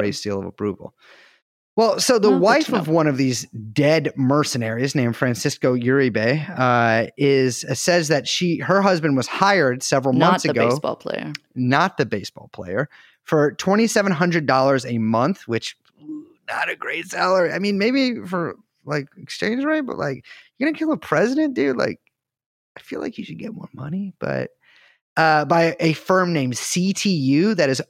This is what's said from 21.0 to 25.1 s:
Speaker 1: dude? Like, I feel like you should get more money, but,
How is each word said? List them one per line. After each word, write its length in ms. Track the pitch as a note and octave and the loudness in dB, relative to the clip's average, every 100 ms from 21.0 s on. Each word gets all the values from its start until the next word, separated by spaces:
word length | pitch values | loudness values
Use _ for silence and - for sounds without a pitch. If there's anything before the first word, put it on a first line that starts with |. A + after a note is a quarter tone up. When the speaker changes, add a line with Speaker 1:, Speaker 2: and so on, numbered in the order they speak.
| - D3+ A3 C4+ D#4 B3 | 0 0 2 2 0 0
Speaker 1:
dude? 200 | C#3 B2+ | -2 0
Like, 220 | A#2 - _ _ _ _ _ _ _ - | -2 -4 _ _ _ _ _ _ _ -20
I 40 | |
feel 180 | - - | -14 -10
like 160 | - A3 | -10 -10
you 60 | F#3+ | -14
should 140 | E3 | -14
get 140 | G#3 | -14
more 160 | - - | -14 -16
money, 400 | - C3+ F#3+ G3 - | -14 -10 -8 -10 -8
but, 320 | - C2 - - _ _ _ _ _ | -6 -4 -6 -12 _ _ _ _ _